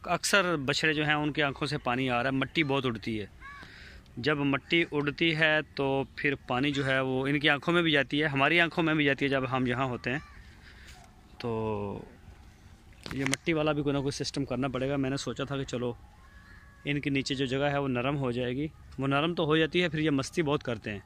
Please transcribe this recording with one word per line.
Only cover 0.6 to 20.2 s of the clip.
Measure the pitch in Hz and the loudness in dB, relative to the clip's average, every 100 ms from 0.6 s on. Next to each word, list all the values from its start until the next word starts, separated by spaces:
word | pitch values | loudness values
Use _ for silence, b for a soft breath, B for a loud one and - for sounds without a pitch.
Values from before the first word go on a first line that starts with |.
| 131 143 160 | 0 2 2
جو | 147 151 | 2 2
ہیں، | |
ان | 151 151 | 2 0
کی | 143 | 0
آنکھوں | 143 139 147 | -2 0 -4
سے | 147 | -2
پانی | - 123 131 | -2 0 2
آ | 120 | 0
رہا | 127 | 0
ہے، | 135 | 0
مٹی | 131 - | 0 0
بہت | 147 135 127 | 2 2 0
اڑتی | 113 117 110 | -4 -4 -6
ہے۔ | 98 - - B B B B B B - | -6 -12 -18 B B B B B B -2
جب | 123 151 | 0 2
مٹی | 143 139 - 170 170 | 2 0 2 2 2
اڑتی | 147 147 135 165 156 | 0 -2 0 0 4
ہے | 160 156 147 - | 4 2 0 -2
تو | 139 135 127 - | 0 0 -2 -2
پھر | 143 135 - | -2 -2 -2
پانی | 123 143 | 0 0
جو | 139 135 | 0 0
ہے | 135 | 0
وہ | 131 131 135 | 0 0 0
ان | 147 | 2
کی | 156 | 4
آنکھوں | 143 - | 2 2
میں | 175 | 2
بھی | 165 | 4
جاتی | 147 127 143 | 2 2 0
ہے، | 151 | 0
ہماری | 135 143 170 | 2 4 6
آنکھوں | 170 - | 4 2
میں | 165 | 2
بھی | 156 147 | 4 2
جاتی | 135 139 | 2 2
ہے | |
جب | 135 127 | 0 0
ہم | 131 127 | 0 0
یہاں | 120 135 | 0 -2
ہوتے | 117 - | -2 -4
ہیں۔ | 135 - - B B B B B B B - - - | -4 -6 -20 B B B B B B B -20 -20 -10
تو | 120 110 110 104 101 - - - - - - - - - - - - | -4 -2 -2 -2 -4 -6 -10 -18 -20 -20 -20 -20 -20 -20 -20 -16 -10
یہ | 135 135 | -6 -2
مٹی | 135 - | -2 0
والا | 160 151 | 0 0
بھی | 147 | 0
کوئی | 143 139 | 0 0
نہ | |
کوئی | 139 | -2
system | - 143 - 135 | -4 -6 -6 -4
کرنا | 123 135 | -4 -2
پڑے | 123 131 | -2 -2
گا۔ | 143 | -2
میں | 131 | -2
نے | 139 | -4
سوچا | - 117 | -6 -6
تھا | 131 139 | -6 -6
کہ | |
چلو | 135 123 120 117 - - B B B B B - 147 | -6 -4 -4 -6 -14 -20 B B B B B -10 -4
ان | 147 | -2
کے | 143 | 0
نیچے | 139 131 135 | -2 0 -2
جو | 135 | 0
جگہ | 135 143 | 2 2
ہے | 143 | 2
وہ | 139 | 0
نرم | 123 127 147 | 0 0 0
ہو | 131 | 0
جائے | 120 123 127 | -2 -2 -2
گی، | 156 - - - | -4 -8 -16 -4
وہ | 135 | 0
نرم | 139 165 170 | 2 2 0
تو | 151 | 2
ہو | 160 | 4
جاتی | 160 175 | 4 2
ہے، | 180 | 0
پھر | 156 | 0
یہ | 156 | 2
مستی | 139 | 0